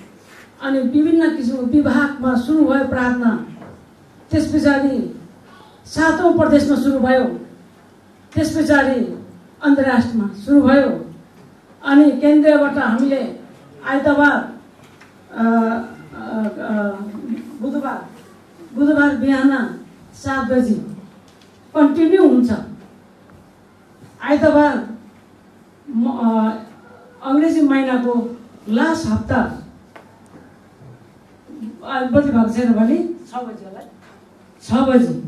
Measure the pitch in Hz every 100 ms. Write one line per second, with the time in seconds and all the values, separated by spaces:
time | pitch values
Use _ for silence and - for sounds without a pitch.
0 | - - - - - - 269 269 254 294
1 | 320 330 320 - 240 269 247 294 277 285
2 | 285 233 254 233 - 311 269 269 262 262
3 | 254 247 233 - - - - - - _
4 | _ - - 311 - 302 285 277 277 240
5 | 175 - - - - - - - - -
6 | 320 311 349 330 311 285 285 247 277 269
7 | 254 262 208 - - - - - - _
8 | _ _ _ - 311 320 285 285 262 247
9 | 185 - - - - - 294 277 262 240
10 | - 226 202 - - 285 254 277 240 -
11 | - - - - - - _ - 277 285
12 | 294 247 294 302 302 294 277 - 254 233
13 | 277 269 226 - - - - - - 277
14 | 294 285 285 233 - - - - - -
15 | - - - - 226 226 226 233 - -
16 | - - 226 226 214 - - 214 202 196
17 | 214 - - 220 - - 254 294 262 -
18 | - - - - - - - 233 285 294
19 | 285 226 269 269 269 262 226 - - -
20 | - - 277 269 240 254 214 208 - -
21 | - - - _ _ _ _ 311 285 339
22 | 320 381 320 247 233 208 - - - -
23 | _ _ - - - _ _ _ _ _
24 | - - 262 294 311 294 294 240 - -
25 | - - _ _ _ _ _ _ 294 233
26 | 240 240 226 220 220 - - - - -
27 | - - 262 285 320 320 277 269 262 254
28 | 240 240 233 240 - - 208 226 311 320
29 | - 214 - 254 - - - - - -
30 | - _ - - - - _ _ - -
31 | - _ _ _ - - 220 - - 262
32 | 254 285 294 233 214 233 240 214 226 339
33 | 339 - - 247 233 208 190 190 - -
34 | - - _ _ _ _ - 233 269 254
35 | - -